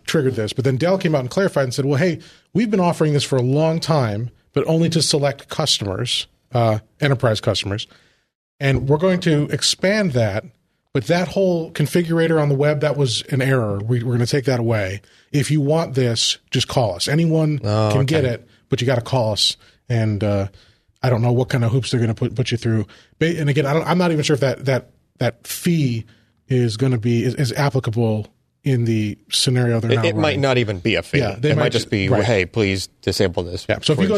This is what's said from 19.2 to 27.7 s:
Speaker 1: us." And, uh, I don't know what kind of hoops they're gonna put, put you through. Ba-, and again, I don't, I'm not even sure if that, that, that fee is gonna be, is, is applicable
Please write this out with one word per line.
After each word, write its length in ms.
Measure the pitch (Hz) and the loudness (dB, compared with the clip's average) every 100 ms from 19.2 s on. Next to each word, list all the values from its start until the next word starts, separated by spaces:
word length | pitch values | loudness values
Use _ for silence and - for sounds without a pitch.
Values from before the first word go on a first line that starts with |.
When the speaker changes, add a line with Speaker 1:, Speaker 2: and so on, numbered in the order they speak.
| 110 | 0
Speaker 1:
us." 240 | 101 - - _ _ - | 0 0 -2 _ _ -4
And, 340 | 117 110 101 | 0 0 0
uh, 240 | 104 101 95 - _ _ _ _ | 0 0 -2 -8 _ _ _ _
I 60 | 123 | 0
don't 100 | 117 | 2
know 100 | 120 | 2
what 160 | 120 127 | 0 0
kind 140 | 135 | 0
of 80 | 113 | 2
hoops 200 | 131 110 | 0 0
they're 80 | 127 | 0
gonna 160 | 113 113 | 0 -2
put, 180 | 127 | -4
put 160 | 113 123 | -2 -4
you 60 | 117 | -2
through. 300 | 117 110 101 - _ - | -2 -2 -4 -10 _ -4
Ba-, 200 | 156 165 | -2 0
and 100 | 147 | 0
again, 140 | 135 139 | 0 0
I 60 | |
don't, 120 | 160 147 | 0 0
I'm 100 | 175 | 2
not 120 | 175 | 2
even 120 | 156 | 0
sure 100 | 143 143 | 0 0
if 40 | |
that, 260 | 135 - 131 | 0 -2 -2
that, 240 | 127 - _ _ - | -2 -4 _ _ -4
that 260 | 120 - - | -4 -4 -10
fee 600 | - 180 165 131 117 - _ _ _ - | -4 0 0 0 -2 -8 _ _ _ -2
is 300 | 127 120 107 | 0 0 0
gonna 200 | 135 127 | 0 0
be, 240 | 120 117 | 0 0
is, 100 | 123 - | 0 0
is 160 | 131 | -2
applicable 760 | - 143 | 0 0